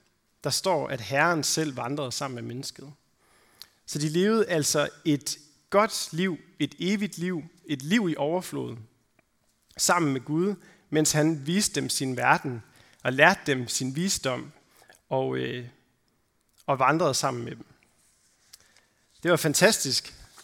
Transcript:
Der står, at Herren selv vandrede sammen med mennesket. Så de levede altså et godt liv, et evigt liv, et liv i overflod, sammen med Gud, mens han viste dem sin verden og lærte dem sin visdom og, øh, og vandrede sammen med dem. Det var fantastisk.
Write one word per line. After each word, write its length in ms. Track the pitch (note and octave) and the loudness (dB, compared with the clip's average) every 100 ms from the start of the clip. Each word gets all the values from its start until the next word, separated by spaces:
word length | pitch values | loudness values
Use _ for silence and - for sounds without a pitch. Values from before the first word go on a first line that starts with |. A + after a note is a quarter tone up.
| _ _ _ _ | _ _ _ _
Der 60 | D3 | -4
står, 380 | - F#3+ D#3+ C3+ | -2 0 0 0
at 140 | C3 | -6
Herren 420 | G2+ C#3 D#3+ E3 | -2 2 4 2
selv 340 | - - D#3 B2+ | 0 -2 -2 -4
vandrede 340 | A#2 D3 C3+ | -6 -6 -6
sammen 240 | - C#3 B2 | -6 -6 -8
med 80 | |
mennesket. 500 | A#2 B2 - - C3+ C#3+ _ _ _ _ _ - - _ - | -10 -10 -10 -14 -18 -20 _ _ _ _ _ -20 -20 _ -10
Så 140 | D3+ | -4
de 100 | D#3 | 0
levede 400 | E3 G3+ A3+ G3+ | 2 4 4 4
altså 400 | E3 C#3+ D3+ C#3+ - D3 | 2 2 2 0 -2 0
et 320 | C#3+ - - - _ _ | 0 -2 -10 -14 _ _
godt 400 | G3 G#3+ - - | 2 2 0 -6
liv, 280 | D#3+ F#3+ D#3 - - | -2 -2 -4 -10 -6
et 160 | D3 - | -6 -4
evigt 380 | F3 G#3 G3+ - | -2 0 -2 -4
liv, 260 | F3+ F3 D#3+ _ - | -6 -6 -8 _ -8
et 160 | D#3+ | -6
liv 280 | C#3+ A3+ F#3 | 0 0 2
i 60 | D3+ | -2
overflod, 600 | D3 F3+ F3+ C#3 B2 A#2 A2 _ _ _ _ _ _ _ _ - | -2 -2 -4 -8 -8 -10 -16 _ _ _ _ _ _ _ _ -2
sammen 360 | - F3 D#3 | 2 2 2
med 80 | C3+ | 0
Gud, 340 | B2 D#3 F#3+ G3 - _ _ | -2 0 0 -2 -10 _ _
mens 220 | D3+ D3+ | 2 2
han 360 | D#3 D#3 D#3 C3+ | 4 2 2 0
viste 340 | F#3 G#3 D3 | 0 0 -2
dem 80 | C3 | -4
sin 280 | - C3+ B2 | -2 -4 0
verden 460 | B2 E3 C#3+ A#2 - _ _ _ | 2 2 0 -8 -12 _ _ _
og 100 | C3 | -2
lærte 280 | C3 D#3+ G3 - | 6 6 6 0
dem 220 | C3 A#2 | -2 -2
sin 280 | - C3 C3+ | -4 -4 -2
visdom 560 | F#3+ - C3+ B2+ C#3 - _ _ - _ - | -2 -2 -4 -4 -8 -18 _ _ -20 _ -6
og, 280 | C3+ C3 C3 | -4 -2 -4
øh, 280 | B2+ B2 A#2+ - _ _ _ _ _ _ _ _ - | -6 -8 -12 -18 _ _ _ _ _ _ _ _ -4
og 140 | C3+ | 2
vandrede 340 | C3 D#3 E3 | 4 4 2
sammen 300 | B2 C#3 B2 | 0 -2 -4
med 80 | A#2+ | -8
dem. 140 | A#2 - _ _ _ _ _ _ _ _ - _ _ _ _ _ _ | -12 -18 _ _ _ _ _ _ _ _ -20 _ _ _ _ _ _
Det 80 | E3 | 2
var 60 | D#3+ | 2
fantastisk. 760 | D#3 C#3+ F3+ - C#3 A#2+ - - - - | 2 4 4 4 0 -2 -4 -12 -20 -20